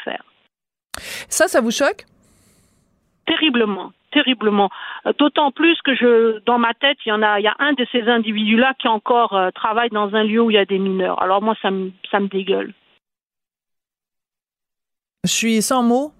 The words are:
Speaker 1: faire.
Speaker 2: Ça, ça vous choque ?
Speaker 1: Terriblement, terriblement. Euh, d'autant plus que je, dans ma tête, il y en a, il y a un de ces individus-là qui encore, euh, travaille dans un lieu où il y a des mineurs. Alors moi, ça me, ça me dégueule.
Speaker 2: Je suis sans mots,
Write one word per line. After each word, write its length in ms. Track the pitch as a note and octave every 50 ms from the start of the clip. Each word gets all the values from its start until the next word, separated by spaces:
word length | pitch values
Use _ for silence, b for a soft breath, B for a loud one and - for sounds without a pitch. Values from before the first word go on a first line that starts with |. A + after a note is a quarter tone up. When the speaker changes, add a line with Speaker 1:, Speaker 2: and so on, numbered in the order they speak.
| -
Speaker 1:
faire. 180 | - - - - _ _ _ _ _ _ _ _ _ _ _ _ _ - B B B B B B B
Speaker 2:
Ça, 200 | - - G#3 F#3+
ça 140 | - D4+ A3+
vous 80 | A#3
choque ? 340 | A3 - C#4 D4 G#4 - - _ _ _ _ _ _ _ _ _ _ _ _ _ _ _ _ _ _ _ _ _ _ _ -
Speaker 1:
Terriblement, 680 | - E4 - D#4 D#4 A#3+ A#3+ A3+ G#3 G3 F#3 F3+ - - _ _ - -
terriblement. 560 | D4 C#4 B3 A#3+ G#3+ A3 G#3+ G#3 G3+ G3+ F#3 B B B B B B B
Euh, 60 | - - -
d'autant 320 | F#3+ - - - D4+ C#4
plus 300 | - - D#4 E4 E4 - -
que 120 | C#4 B3+
je, 460 | A3 A#3 A#3+ A#3+ A3+ A3+ A3+ A3 G#3+ -
dans 140 | - A#3+ A#3+
ma 160 | A#3 A#3 A#3
tête, 240 | - - C#4 D4 - -
il 20 | A3+
y 20 | G#3+
en 100 | G#3+ G#3+
a, 160 | G#3+ G#3 G3+
il 40 | G#3
y 40 | G#3+
a 80 | - -
un 120 | C#4 D4 D4
de 140 | C4 B3 - -
ces 100 | A#3+ G#3+
individus-là 720 | A#3 A#3+ A#3 A3 A3 G#3+ G#3 A3 G#3 A3+ A3+ B3+ C4+ C4 -
qui 100 | - B3
encore, 440 | A3 G#3+ - - B3 A#3+ A#3 G3+ G3+
euh, 160 | F#3+ F#3 F#3 -
travaille 340 | - - A3+ G#3+ A3+ A#3+ A#3+
dans 240 | G#3 G#3 G#3 G3 G3+
un 100 | A3 G#3+
lieu 180 | G#3+ G#3+ A3+ A#3
où 80 | A3+
il 40 | G#3
y 40 | G3+
a 80 | G3
des 120 | F#3+ G3 F#3+
mineurs. 440 | G3 G3 F#3+ F#3+ F#3 F3+ F3+ - F#3
Alors 180 | F#3 F#3+ G3+
moi, 140 | G3+ A3 A3 - -
ça 80 | G3
me, 220 | F#3+ F#3+ F#3+ F#3 F#3 _ - -
ça 100 | - G3+
me 80 | G3+ G3
dégueule. 460 | G3 F#3+ F#3+ F#3 G3 G3 G3 G#3+ G3 _ _ _ _ _ _ _ _ _ _ _ _ _ _ _ _ _ _ _ _ _ _ _ _ _ _ _ _ _ _ _ _ _ _ _ _ _ _ _ _ _ _ _ _ _ _ _ _ _ -
Speaker 2:
Je 60 | F3+
suis 320 | - - A3 A3+ A3+ A3 G3+
sans 200 | - C4 B3+ A#3+
mots, 300 | A#3 A#3+ B3+ C#4+ D4+ - -